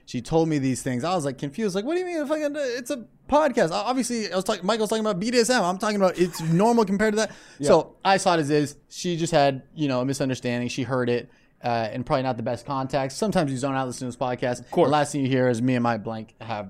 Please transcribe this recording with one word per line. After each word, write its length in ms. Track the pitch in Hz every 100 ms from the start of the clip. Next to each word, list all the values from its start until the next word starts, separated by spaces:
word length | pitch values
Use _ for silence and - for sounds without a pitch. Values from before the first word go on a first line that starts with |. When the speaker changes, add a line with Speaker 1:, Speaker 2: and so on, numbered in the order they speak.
| -
Speaker 1:
she 160 | 127
told 260 | - 165 165
me 120 | 151
these 220 | 131 123
things, 220 | 135 123
I 100 | 156
was, 120 | 185 143
like, 120 | 127
confused. 380 | 143 139 220 180
Like, 80 |
"What 120 | 233 349
do 40 |
you 60 | 359
mean? 120 | 339
If 100 | 285
I 80 | 302
can, 160 | 294 294
it's 340 | 269 240 247
a 140 | 277 202 _ -
podcast." 440 | 294 302 240 165
O-, 40 | 190
obviously, 560 | 208 262 240 233 202
I 40 | 185
was 80 | 190
talking, 200 | 208 180
Michael's 240 | 220 214
talking 120 | 220 214
about 140 | 185
B 100 | 220
D 100 | 240
S 100 | 226
M. 120 | 254
I'm 160 | 175 185
talking 200 | 214 208
about 200 | 185 165
it's 220 | 175 -
normal 460 | 165 165 220 233 190
compared 260 | 196 220
to 40 | 214
that. 140 | 214 - - -
Speaker 2:
Yeah. 80 | 143
Speaker 1:
So 300 | 160 - - 185
I 100 | 190
saw 200 | 190 170
it 40 |
as 100 | 143
is. 280 | 151 143 - _
She 300 | - 185 170
just 160 | 165
had, 300 | 160 143 131 - 160
you 140 | 143
know, 100 | 127
a 60 | 131
misunderstanding. 640 | 135 135 123 123 120 120
She 140 | -
heard 260 | 123 131 120
it, 200 | 120 - _ _ _
uh, 60 | 123
and 380 | 117 110 127 123
probably 180 | 147
not 140 | 131 120
the 60 |
best 220 | 117 117 -
context. 520 | 135 131 147 139 -
Sometimes 340 | 214 185 143
you 60 | 131
zone 180 | 139 135
out 120 | 131
listening 240 | 120 127
to 60 | 117
this 60 | 127
podcast. 340 | 123 127 123
Speaker 2:
Of 100 | -
course. 160 | 180 143
Speaker 1:
The 40 |
last 180 | 151 143
thing 100 | 147
you 60 | 131
hear 220 | 131 127
is 120 | 117
me 120 | 127 123
and 80 |
my 140 | 120 113
blank 380 | 104 110 110 -
have 300 | 117 107 95